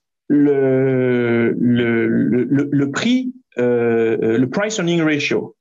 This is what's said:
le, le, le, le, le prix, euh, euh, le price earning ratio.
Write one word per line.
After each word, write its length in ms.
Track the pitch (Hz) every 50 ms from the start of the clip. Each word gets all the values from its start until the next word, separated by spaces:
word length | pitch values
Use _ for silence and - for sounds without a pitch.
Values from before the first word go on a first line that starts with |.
| _ _ _ _ _ -
le, 1300 | 147 147 143 143 143 135 135 131 131 131 131 135 131 127 127 127 123 123 120 120 117 117 117 117 - -
le, 480 | - 123 120 120 120 120 117 117 110 110
le, 360 | 117 117 113 - - 123 120
le, 260 | 123 143 139 143 143
le 200 | - 139 139 143
prix, 420 | 139 - - 233 247 254 254 254 - - _ _ - -
euh, 600 | 123 123 123 120 117 117 117 117 113 113 117 - -
euh, 140 | 110 113 117
le 120 | 131 131
price 280 | - 202 202 220 208 -
earning 240 | 180 170 170 170
ratio. 540 | 160 156 151 147 143 139 123 107 - - - -